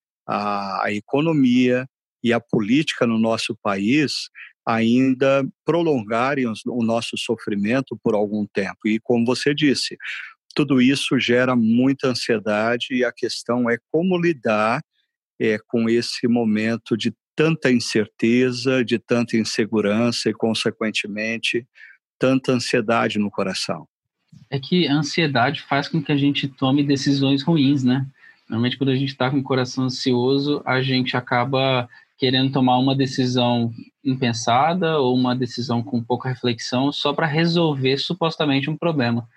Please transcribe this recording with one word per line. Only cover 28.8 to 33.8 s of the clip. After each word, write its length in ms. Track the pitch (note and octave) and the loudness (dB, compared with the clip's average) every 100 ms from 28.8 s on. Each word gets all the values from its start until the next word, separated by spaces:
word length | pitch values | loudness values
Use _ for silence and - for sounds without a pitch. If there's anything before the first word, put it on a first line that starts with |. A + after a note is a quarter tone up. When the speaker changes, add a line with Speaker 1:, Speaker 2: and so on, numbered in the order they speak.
| C3+ | 0
Speaker 2:
a 60 | C3 | 0
gente 180 | C#3 | -2
tá 160 | C3+ B2+ | -2 0
com 80 | C#3 | 0
o 40 | |
coração 420 | C3 C3 B2+ - | 0 -2 -2 -2
ansioso, 800 | B2+ B2 - B2 B2 C#3 C#3+ D3 | -2 -2 0 2 2 0 0 -4
a 160 | - B2+ | -2 -2
gente 380 | C3 C3 B2+ B2+ | 0 0 0 -4
acaba 680 | B2 B2+ B2 C3+ C3+ C3 A#2+ - _ _ | -2 -2 0 0 0 0 -4 -12 _ _
querendo 260 | C3 C3 C3+ | 0 2 0
tomar 280 | C#3 B2+ B2+ | 2 2 4
uma 180 | C3+ C3+ | 2 2
decisão 720 | C3+ C3 B2+ B2 A#2+ A#2+ A#2 A#2 | 0 0 -2 0 0 0 -2 -6